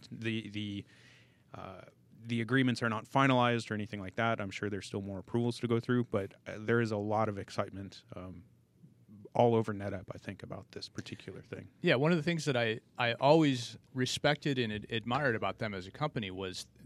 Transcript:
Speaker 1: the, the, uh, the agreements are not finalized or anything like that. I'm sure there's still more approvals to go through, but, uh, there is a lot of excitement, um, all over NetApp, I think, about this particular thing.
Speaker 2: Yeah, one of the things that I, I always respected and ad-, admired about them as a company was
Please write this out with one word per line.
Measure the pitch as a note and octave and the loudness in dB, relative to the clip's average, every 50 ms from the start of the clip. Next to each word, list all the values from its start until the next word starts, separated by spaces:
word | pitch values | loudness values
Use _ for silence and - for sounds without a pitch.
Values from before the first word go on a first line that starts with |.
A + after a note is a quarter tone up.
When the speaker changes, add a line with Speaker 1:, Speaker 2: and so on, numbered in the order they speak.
| - - | -10 -16
Speaker 1:
the, | B2 - A2+ A2+ A2 A2+ G#2 G#2 | -10 -6 -4 -4 -4 -4 -6 -6
the, | G2+ G#2+ G#2 G2+ G2+ G2+ - - - - - - - - - _ _ _ _ _ - | -8 -6 -6 -6 -6 -8 -10 -12 -16 -20 -20 -20 -20 -20 -20 _ _ _ _ _ -16
uh, | F#2+ F2+ F#2 F#2 F2+ - - - _ _ _ - G#2 A2+ | -14 -14 -14 -14 -16 -18 -20 -20 _ _ _ -20 -12 -6
the | A#2 A#2+ A#2 | -2 -2 0
agreements | A2+ A2 B2+ C3+ B2+ B2+ A#2 - | 2 4 4 6 6 4 4 2
are | B2 A2+ | 0 0
not | G#2+ A2 - | 0 -2 -2
finalized | - - C3+ C3+ C3+ B2+ B2 A#2+ A#2+ A#2+ A#2 - - | 0 4 4 6 6 6 6 6 4 4 0 -2 -2
or | A2 | -4
anything | G#2 G#2 - G#2 G#2 | -4 -4 -6 -8 -8
like | F#2 F#2+ - | -8 -6 -2
that. | A#2+ A#2 A#2 A2+ G#2+ | 0 2 2 2 0
I'm | G2+ F#2+ | -2 -6
sure | - - G#2+ G2+ | -6 -6 -4 -4
there's | G#2 F#2 - | -4 -6 -6
still | - - G#2 | -6 -6 -6
more | F#2+ G2 G2 F#2 | -6 -6 -8 -10
approvals | - - - A#2+ A#2+ A#2+ A#2 - | -6 -2 0 0 2 0 0 -2
to | - | 0
go | A#2 A#2 A#2 | 0 0 2
through, | - - B2 B2 A#2 | 2 2 2 2 2
but, | - - G2+ G2 - - - - | 2 0 -2 -2 -4 -10 -14 -14
uh, | F2+ F2+ G#2+ | -12 -10 -4
there | G#2+ A2+ A#2 A#2+ | 0 2 2 2
is | A#2 G#2+ | 2 0
a | A2 | 0
lot | G2+ G#2 G#2+ G#2+ A2 A2 G#2+ | -2 0 0 0 2 0 0
of | G2+ G2 | -2 -4
excitement, | F#2 - - - G2+ G2 F#2+ G2 G2 F#2 - - - - - | -8 -6 -4 -6 -4 -4 -6 -12 -12 -12 -14 -16 -18 -16 -14
um, | F2+ F2+ F#2 F2 F2 - _ _ _ _ _ _ _ - - _ _ _ - G#2+ G2+ G#2 - - | -14 -12 -12 -14 -16 -18 _ _ _ _ _ _ _ -20 -20 _ _ _ -20 -20 -20 -14 -2 2
all | - A#2+ A#2+ A2+ | 4 6 6 6
over | A2+ A2 A2 G#2 | 4 2 0 -4
NetApp, | G2 G2 G2+ G2+ F#2 F#2 - - | -6 -6 -6 -6 -8 -8 -10 -14
I | - | -12
think, | - G#2 F#2+ - | -10 -12 -12 -10
about | - - G2 G2 - - | -10 -12 -12 -12 -14 -14
this | - - - - | -14 -14 -14 -12
particular | - - - - - - - - F#2 - | -12 -12 -12 -12 -12 -14 -12 -14 -14 -14
thing. | - - - - G2 - - _ | -14 -12 -12 -12 -12 -14 -8 _
Speaker 2:
Yeah, | - F3 C3+ | 2 4 4
one | A#2+ D3 E3 | 4 4 4
of | F3+ | 2
the | D#3 D3 | 2 2
things | F3 E3+ D#3+ - | 0 -2 -2 0
that | D3+ B2 | 0 0
I, | A#2+ A#2 A2 A2 - - _ _ - | 2 2 0 -2 -4 -8 _ _ 0
I | B2 A#2 A#2 | 0 0 2
always | - C3 C#3+ D#3 E3 D#3 C#3+ C3 A#2+ A#2+ A2+ A2+ - _ _ - | 4 6 8 8 8 8 6 4 2 -2 -8 -12 -16 _ _ -4
respected | B2+ B2 - - - - C#3+ D3+ - - D#3 C3+ B2+ | -2 -2 -2 0 2 2 2 2 2 0 -2 0 0
and | A#2 G#2+ | -2 -2
ad-, | G#2+ G#2 G2+ - | -4 -6 -6 -6
admired | A#2 A2+ G#2 A#2+ B2 C#3+ D3 B2+ A2 | -6 -4 -2 -2 -2 0 2 0 0
about | G2+ G2+ F#2+ F#2+ - | 0 0 -2 -2 -4
them | A#2 G#2+ G2+ | -6 -6 -6
as | F#2+ F2+ | -6 -8
a | G2 | -10
company | - - D3+ D3+ - B2+ G#2 F#2 | -8 -6 -4 -4 -4 -4 -6 -6
was | F#2 F#2+ F#2+ F#2 F2+ - - - _ - - | -6 -6 -6 -6 -8 -10 -12 -16 _ -16 -8